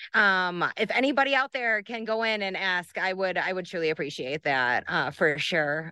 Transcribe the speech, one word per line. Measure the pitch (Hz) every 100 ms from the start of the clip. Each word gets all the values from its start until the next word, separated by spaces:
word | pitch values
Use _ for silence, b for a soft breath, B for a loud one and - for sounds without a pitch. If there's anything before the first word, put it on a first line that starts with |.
| B
um, | 220 202 190 180 175 147 -
if | 214
anybody | 202 269 269 269 269
out | 269
there | 262 240 214
can | 202 233 220
go | 220
in | 226 214
and | 196 185
ask, | 190 180 175 -
I | 185
would, | 190 185 175
I | 160
would | 185 180
truly | 175 160
appreciate | 156 143 - 131 143
that, | 147 135 123 117 -
uh, | 170 135
for | - 160 143
sure. | - 170 147 156 160